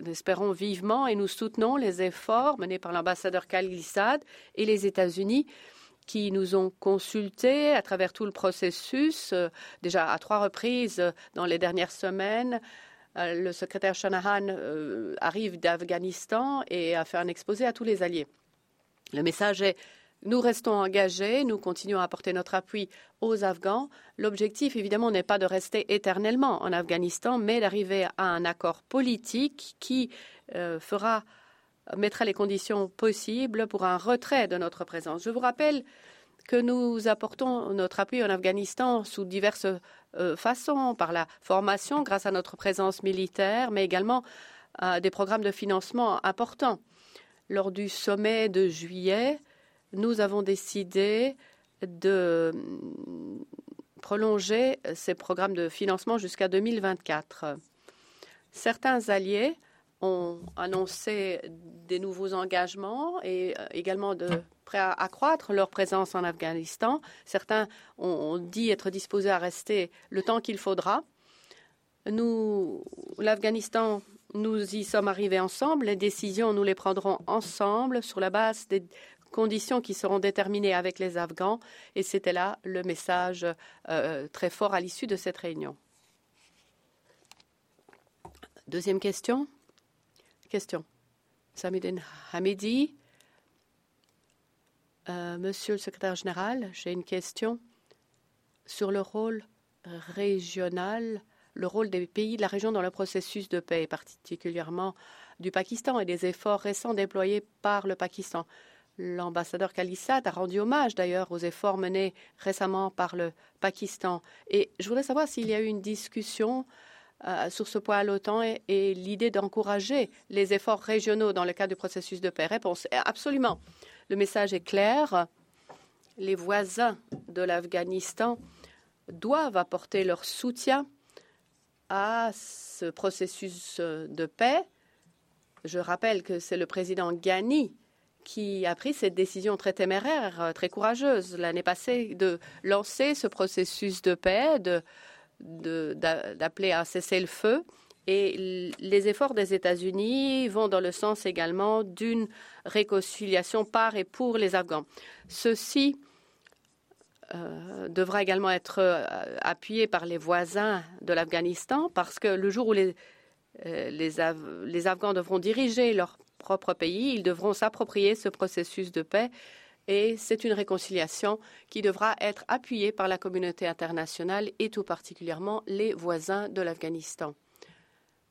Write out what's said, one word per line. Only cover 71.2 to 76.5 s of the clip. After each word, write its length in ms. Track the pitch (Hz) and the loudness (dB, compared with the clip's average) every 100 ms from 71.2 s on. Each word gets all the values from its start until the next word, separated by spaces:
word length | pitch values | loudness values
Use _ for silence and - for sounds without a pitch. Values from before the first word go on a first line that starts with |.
| _ _ _ - _ _ _ _ | _ _ _ -20 _ _ _ _
Nous, 800 | 208 220 233 226 214 208 170 90 - - - - | -6 -2 0 0 0 0 -2 -4 -12 -14 -14 -2
l'Afghanistan, 840 | 214 214 214 226 214 226 226 202 - - - | 2 2 2 -2 -2 0 0 0 -6 -20 -10
nous 400 | 208 220 220 196 214 | -4 0 0 -2 -4
y 80 | |
sommes 240 | 196 214 202 | 0 2 2
arrivés 320 | 190 202 185 | 0 2 2
ensemble. 460 | 185 - 277 311 214 | 2 0 2 2 2
Les 100 | 196 | 2
décisions, 560 | 202 - 202 190 226 | 0 0 -2 0 2